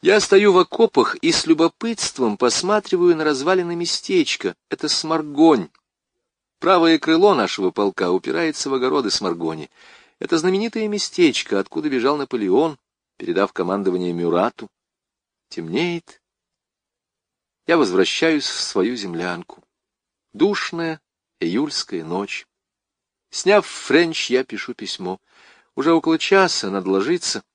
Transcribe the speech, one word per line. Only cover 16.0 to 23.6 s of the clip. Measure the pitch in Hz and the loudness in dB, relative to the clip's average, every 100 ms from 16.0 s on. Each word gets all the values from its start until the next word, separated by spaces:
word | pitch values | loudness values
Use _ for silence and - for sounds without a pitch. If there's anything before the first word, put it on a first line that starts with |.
| _ - _ _ _ _ _ _ _ _ _ _ _ _ _ _ - | _ -20 _ _ _ _ _ _ _ _ _ _ _ _ _ _ 0
Я | 165 | 2
возвращаюсь | 117 90 92 - 160 156 - | 2 2 0 2 0 0 -2
в | - | -8
свою | - 107 95 123 | -4 0 0 -2
землянку. | 98 85 90 87 87 - _ _ _ _ _ _ _ | -8 -8 -6 -8 -12 -20 _ _ _ _ _ _ _
Душная | 104 185 196 - 170 165 160 _ _ _ _ | 0 0 2 -6 -6 -6 -6 _ _ _ _
июльская | 85 95 147 - - 87 | -4 -2 -2 -6 -8 -10
ночь. | 80 87 98 - - _ _ _ _ _ _ _ _ | -6 -6 -6 -10 -14 _ _ _ _ _ _ _ _
Сняв | - 180 208 | -6 2 2